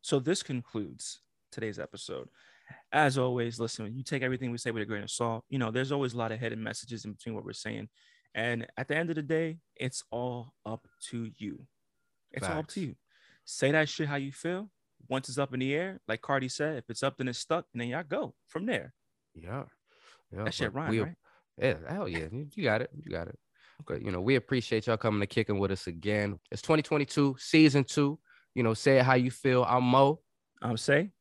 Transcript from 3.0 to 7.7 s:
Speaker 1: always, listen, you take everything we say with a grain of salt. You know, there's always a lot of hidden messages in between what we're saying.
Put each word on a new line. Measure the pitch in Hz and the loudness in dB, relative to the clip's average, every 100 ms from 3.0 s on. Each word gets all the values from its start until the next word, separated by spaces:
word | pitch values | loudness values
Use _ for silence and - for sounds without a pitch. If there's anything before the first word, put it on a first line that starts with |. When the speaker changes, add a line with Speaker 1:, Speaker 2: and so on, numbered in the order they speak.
| 151 135 | 4 4
Speaker 1:
always, | 127 123 117 117 | 0 0 -4 -4
listen, | 117 - 107 123 | -6 -4 -8 -8
you | |
take | 131 143 | -6 -2
everything | 127 127 127 | -2 -2 -4
we | 120 | -4
say | - | -4
with | 113 | -4
a | 104 | -4
grain | 107 | -4
of | 104 | -6
salt. | - 117 113 - | -2 -2 -2 -4
You | 139 | -2
know, | 113 | 0
there's | 117 131 | 0 0
always | 143 131 | 0 -2
a | 117 | -2
lot | 113 | -4
of | 110 | -2
hidden | 117 113 | -4 -4
messages | 110 107 120 117 | -6 -8 -8 -10
in | 107 | -10
between | 104 - | -12 -10
what | 107 | -8
we're | 104 | -10
saying. | 104 110 | -10 -10